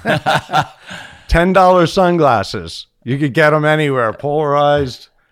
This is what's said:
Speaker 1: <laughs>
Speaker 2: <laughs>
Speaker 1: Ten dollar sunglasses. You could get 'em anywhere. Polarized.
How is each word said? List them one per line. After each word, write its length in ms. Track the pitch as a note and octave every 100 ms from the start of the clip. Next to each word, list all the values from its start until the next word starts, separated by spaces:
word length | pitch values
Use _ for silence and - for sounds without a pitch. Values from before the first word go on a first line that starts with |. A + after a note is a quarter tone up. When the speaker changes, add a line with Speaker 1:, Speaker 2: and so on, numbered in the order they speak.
Speaker 1:
<laughs> 20 | A3
Speaker 2:
<laughs> 1200 | F3 - C#3+ - D#3 - - - - - - -
Speaker 1:
Ten 260 | E3 F3+
dollar 340 | F#3+ F#3 F#3 E3
sunglasses. 1000 | - F3+ F3 D3 A2+ G2 A2 E2 - - _
You 140 | A#2+ C#3
could 160 | D3
get 200 | B2 D3+
'em 120 | D3+ D3+
anywhere. 480 | D#3 D3+ C3 A2+
Polarized. 920 | - D3 D3 D3+ C#3+ D3 D3 C3+ A2 - _ _